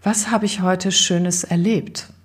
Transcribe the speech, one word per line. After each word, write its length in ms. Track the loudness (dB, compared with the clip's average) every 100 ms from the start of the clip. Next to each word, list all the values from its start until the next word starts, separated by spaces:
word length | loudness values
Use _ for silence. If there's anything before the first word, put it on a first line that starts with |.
was 280 | 0 -2 0
habe 140 | 0 0
ich 140 | 0
heute 320 | 0 0 0
Schönes 540 | 0 2 2 2 -2 0
erlebt? 680 | 0 2 0 -2 -12 -14 -20